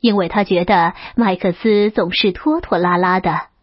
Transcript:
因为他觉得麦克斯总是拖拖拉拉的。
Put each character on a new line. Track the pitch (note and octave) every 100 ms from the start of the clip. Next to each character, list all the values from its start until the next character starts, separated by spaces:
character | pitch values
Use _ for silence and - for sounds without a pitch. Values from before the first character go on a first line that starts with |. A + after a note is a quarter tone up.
因 | A#3
为 | G3+ E3+
他 | G#3
觉 | G3 F3+
得 | F3 F#3+ E3+ - - -
麦 | A3
克 | F#3 F#3+
斯 | F3 A3 G#3 G#3
总 | G#3+ F3
是 | F#3 G3+
拖 | F3+ D4+ D#4+
拖 | - F3
拉 | F3 F3
拉 | F3+ F#3
的。 | F#3 D#3 - _